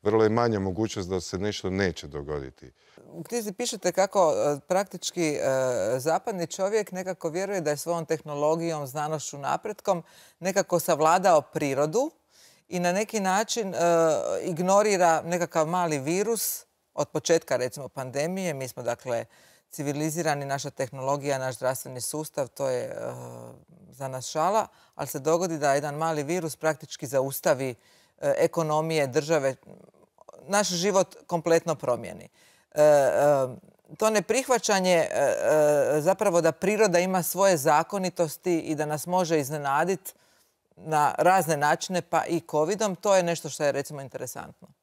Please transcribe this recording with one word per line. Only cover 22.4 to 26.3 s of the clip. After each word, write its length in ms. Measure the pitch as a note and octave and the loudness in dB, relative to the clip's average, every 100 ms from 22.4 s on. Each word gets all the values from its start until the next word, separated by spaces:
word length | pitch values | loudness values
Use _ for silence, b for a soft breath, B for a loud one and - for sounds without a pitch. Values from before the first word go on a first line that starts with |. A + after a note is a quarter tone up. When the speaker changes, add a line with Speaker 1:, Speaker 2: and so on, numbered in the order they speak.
| B2+ | -6
Speaker 2:
to 200 | - C#3 | -4 -4
je, 160 | B2 | -2
e, 100 | A#2+ - A#2+ B2 B2 A#2+ A#2+ C3 _ - - | -6 -8 -8 -10 -14 -16 -18 -20 _ -20 -20
za 180 | C3 C3+ | -12 -10
nas 200 | C3 B2 | -8 -6
šala, 380 | D#3 E3+ A3 - b b | -2 0 0 -2 b b
ali 140 | - C#3+ | -12 -10
se 100 | D3 | -4
dogodi 400 | C3+ E3 F#3 D#3+ | 0 0 0 0
da 160 | C#3+ | 2
jedan 200 | C#3 D3 | 2 -2
mali 280 | C#3+ D#3+ D#3 | -4 -4 -2
virus 340 | C#3+ | -2